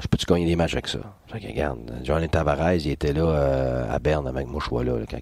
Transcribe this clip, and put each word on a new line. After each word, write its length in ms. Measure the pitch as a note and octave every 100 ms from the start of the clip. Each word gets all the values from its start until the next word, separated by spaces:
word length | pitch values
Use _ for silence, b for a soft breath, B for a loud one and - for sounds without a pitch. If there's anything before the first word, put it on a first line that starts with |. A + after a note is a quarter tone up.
Je 80 | -
peux-tu 160 | -
gagner 220 | - F2 E2+
des 100 | E2+
matchs 160 | E2
avec 160 | - -
ça? 100 | - G#2 - -
Fait 120 | A2
que, 80 | G2+
regarde, 320 | - D2 B1 A#1 A#1+
Johnny 240 | B1+ D#2 E2
Tavares, 440 | - D2+ C#2+ D#2+
il 160 | F2+ D2
était 220 | C#2 D2
là, 100 | C#2+
euh, 720 | E2 D#2 C#2 C2+ C2 B1+ A#1
à 40 | C2+
Berne 260 | C#2+ D2+ C2+
avec 200 | C2 B1+
moi, 120 | D2+
je 60 | -
suis 100 | A#2+
là, 140 | B2 A#2+
là, 60 | G#2+
quand 100 | A#2+